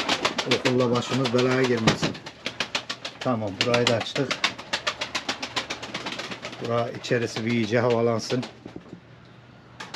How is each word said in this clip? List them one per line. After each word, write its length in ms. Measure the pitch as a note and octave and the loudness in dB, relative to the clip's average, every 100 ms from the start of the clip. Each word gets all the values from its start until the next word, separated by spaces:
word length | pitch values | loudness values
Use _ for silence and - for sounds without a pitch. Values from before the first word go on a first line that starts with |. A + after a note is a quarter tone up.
| - - - - C#3+ A#2+ | 0 0 0 -2 0 2
okulla 340 | C3 B2+ B2 A#2+ | 4 4 4 4
başımız 380 | A#2 B2+ C3 | 2 0 2
belaya 300 | A#2+ B2+ B2+ | 4 4 4
girmesin. 520 | B2+ A#2+ A2 - - - - - - - - - - - - - | 4 4 4 2 0 -4 -12 -12 -10 -6 -6 -6 -6 -10 -12 -4
Tamam, 320 | C3 A#2 G#2+ F#2+ B2 | 0 0 -2 0 2
burayı 220 | A#2+ A#2+ | 4 4
da 80 | A#2 | 2
açtık. 420 | - - C3 - - - - - - - - - - - - - - - - - - - - - - - | 0 -2 -2 -2 -4 -6 -8 -6 -6 -6 -6 -6 -6 -6 -6 -6 -6 -8 -8 -8 -8 -8 -8 -10 -10 -8
Bura 260 | A#2+ A#2 A#2 | -2 0 0
içerisi 560 | C3 - B2 A#2 - A2+ | -4 0 2 2 -2 0
bir 60 | |
iyice 280 | A#2+ G#2+ A#2 | 2 4 4
havalansın. 640 | B2 A2+ A#2 A2+ - B2+ - - - - - - - - - - - - - - - | 4 4 4 2 0 -2 -2 -10 -16 -16 -16 -18 -18 -20 -20 -20 -20 -20 -20 -16 -14